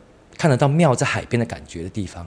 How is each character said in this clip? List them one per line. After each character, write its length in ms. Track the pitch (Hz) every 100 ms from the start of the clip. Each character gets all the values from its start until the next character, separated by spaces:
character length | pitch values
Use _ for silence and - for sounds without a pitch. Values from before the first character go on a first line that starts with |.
| - _ _ -
看 100 | 165
得 60 | 123
到 120 | 143
庙 260 | 156 160
在 100 | 120
海 180 | 143 113
边 140 | - 120
的 60 | 117
感 140 | - -
觉 160 | 85
的 60 | 90
地 180 | 110 90
方 200 | 87